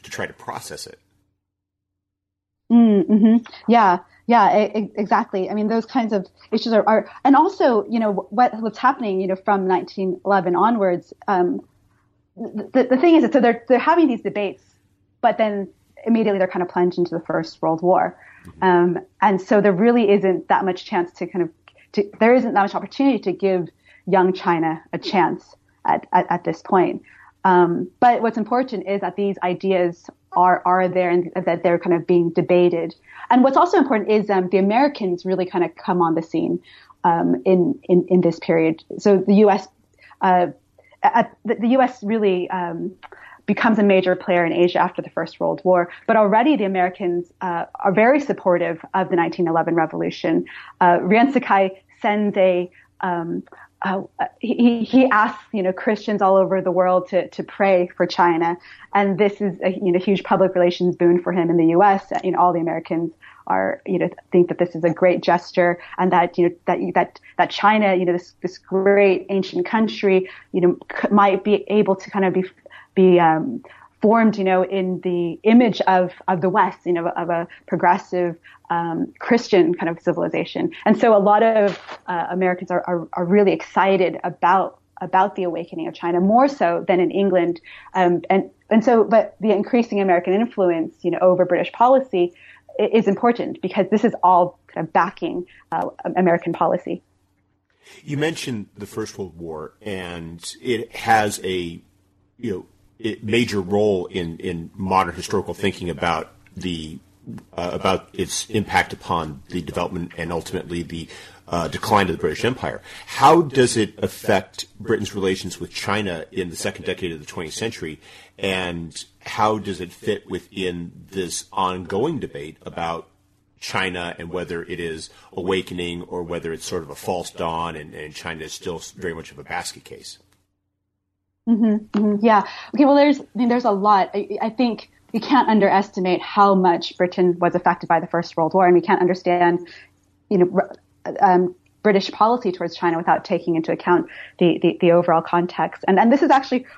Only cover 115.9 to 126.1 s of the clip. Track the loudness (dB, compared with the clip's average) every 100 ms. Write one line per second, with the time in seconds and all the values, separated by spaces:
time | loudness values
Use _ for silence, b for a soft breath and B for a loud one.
115.9 | -4 -4 -8 -10 -8 -8 -8 -10 -8 -8
116.9 | -8 -8 -10 -14 -12 -12 -8 -10 -8 -12
117.9 | -14 B B B B -6 -4 -6 -8 -12
118.9 | -16 -20 _ -12 -4 -2 -2 -6 -10 -12
119.9 | -10 -6 -6 -8 -12 -12 -8 -8 -8 -12
120.9 | -18 -14 -8 -8 -8 -12 -6 -6 -6 -6
121.9 | -4 -4 -4 -10 -12 -16 -18 -16 -10 -8
122.9 | -8 -12 _ _ _ _ _ -10 -6 -6
123.9 | -6 -10 -12 -10 -10 -8 -10 -10 -10 -10
124.9 | -10 -14 b b -10 -4 -4 -4 -8 -8
125.9 | -10 -10